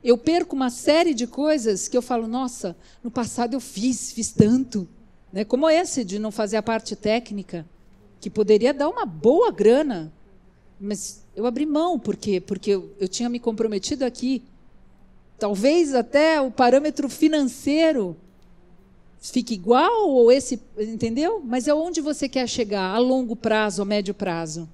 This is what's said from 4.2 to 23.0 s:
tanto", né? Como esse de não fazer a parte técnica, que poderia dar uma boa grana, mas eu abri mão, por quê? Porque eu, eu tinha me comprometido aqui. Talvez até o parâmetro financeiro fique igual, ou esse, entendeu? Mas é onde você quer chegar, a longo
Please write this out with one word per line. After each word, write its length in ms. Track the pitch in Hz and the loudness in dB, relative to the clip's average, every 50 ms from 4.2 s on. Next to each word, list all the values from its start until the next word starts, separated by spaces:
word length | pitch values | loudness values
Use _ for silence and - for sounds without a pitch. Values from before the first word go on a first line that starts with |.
| 220 - | -8 -8
tanto", 560 | - - 214 208 240 254 269 247 - 208 180 - - - - _ _ _ _ _ | 0 0 2 2 2 -2 -4 -6 -8 -10 -10 -10 -16 -20 -20 _ _ _ _ _
né? 120 | - 190 214 | -8 -8 -4
Como 260 | 208 - 247 302 320 | -4 -2 0 2 2
esse 320 | 311 330 370 - - 277 233 | 2 2 0 -2 -6 -6 -6
de 140 | 175 190 208 | -6 -6 -8
não 140 | 214 220 | -8 -8
fazer 240 | 214 - 214 202 214 | -6 -6 -6 -2 -4
a 60 | 214 214 | -4 -2
parte 320 | 233 226 226 220 - 214 | -2 -4 -4 -6 -8 -12
técnica, 680 | - - 208 220 240 240 - 214 202 185 - - 170 160 - - _ _ _ - _ - - _ - | -6 -2 -2 -2 -2 -4 -6 -12 -12 -10 -10 -12 -12 -12 -14 -20 _ _ _ -20 _ -20 -20 _ -14
que 80 | - 196 | -14 -8
poderia 460 | - 208 214 196 214 208 220 254 285 | -2 -2 4 4 6 6 6 2 2
dar 140 | 269 285 311 | 2 -2 -2
uma 180 | 453 494 415 | 0 -2 -6
boa 460 | 214 160 156 151 220 277 392 494 440 | -6 -6 2 4 4 6 6 4 2
grana, 600 | - 165 202 214 240 277 311 285 220 170 160 156 - _ - _ - - _ - _ _ _ - _ - | 2 4 4 6 6 6 2 0 -4 -6 -8 -10 -14 _ -20 _ -20 -20 _ -20 _ _ _ -20 _ -12
mas 420 | 196 202 208 196 - - - - - - - | -8 -8 -8 -8 -8 -14 -16 -18 -20 -18 -10
eu 100 | - 214 | -4 -4
abri 180 | 247 233 285 302 | -4 -2 -2 -2
mão, 320 | 311 285 302 330 359 349 | -2 0 0 0 0 -2
por 200 | 240 - 208 196 | -2 -2 -4 -6
quê? 240 | - - 208 196 185 | -4 -2 -2 -2 -2
Porque 320 | 180 - 208 190 - 214 | -2 -6 -8 -6 -2 -2
eu, 200 | 202 190 175 160 - - | -2 -2 -2 -10 -8 -6
eu 80 | 196 | -6
tinha 220 | 185 - - 233 240 | -6 -4 -4 -4 -4
me 100 | 240 240 | -4 -2
comprometido 680 | - 233 220 208 226 220 214 196 - - 302 254 269 | -4 -4 -2 0 -2 -2 -2 -4 -4 -6 -4 -2 -4
aqui. 380 | 240 240 - 247 254 269 233 - - - - - - _ - - - - _ - _ - - _ _ _ - | -4 -4 -4 -4 -4 -4 -4 -6 -12 -20 -20 -20 -20 _ -20 -20 -20 -20 _ -20 _ -20 -20 _ _ _ -6
Talvez 560 | - 202 208 190 208 277 311 349 339 285 269 | -4 -2 -2 2 2 4 4 4 2 2 2
até 460 | 247 233 - - 277 302 320 320 302 | 0 0 2 2 4 4 4 4 2
o 100 | 269 262 | 0 -2
parâmetro 580 | 214 - 254 240 247 277 294 302 294 - 277 262 | 2 4 4 6 6 6 4 2 -2 -2 -6 -6
financeiro 1080 | - - 311 311 311 302 277 247 - - - 277 285 311 330 320 311 254 202 180 160 - - - _ _ - - - - _ _ - - _ _ _ _ _ - - - | -2 2 2 2 4 2 0 0 -4 -4 -2 0 2 4 4 4 4 2 -2 -4 -6 -12 -18 -20 _ _ -20 -20 -20 -20 _ _ -20 -20 _ _ _ _ _ -20 -20 -18
fique 320 | - - - 254 - - 233 | -18 -4 -4 -4 -2 -2 -8
igual, 560 | 185 170 202 240 262 320 381 466 453 415 339 | -6 2 4 4 6 6 4 4 2 2 4
ou 220 | 269 254 233 226 | 4 6 8 8
esse, 280 | 254 277 262 - 254 214 - - - | 6 6 2 -2 -6 -8 -8 -16 -8
entendeu? 640 | - 214 220 226 - - 226 226 254 311 359 453 415 285 | -6 -6 -6 -4 -4 -4 -4 -2 0 0 0 -2 -4 -4
Mas 240 | 226 240 254 226 294 | -4 -4 -2 0 2
é 60 | 294 | 0
onde 260 | 302 320 359 339 320 | 2 0 -2 -4 -4
você 280 | 285 302 285 - 285 254 | -4 -4 -4 -4 -6 -4
quer 200 | - 262 254 226 | -2 -2 -2 -2
chegar, 460 | - - 226 202 202 196 185 185 196 | -2 -4 -4 -2 -2 -2 -2 0 2
a 40 | |
longo 380 | 233 | 2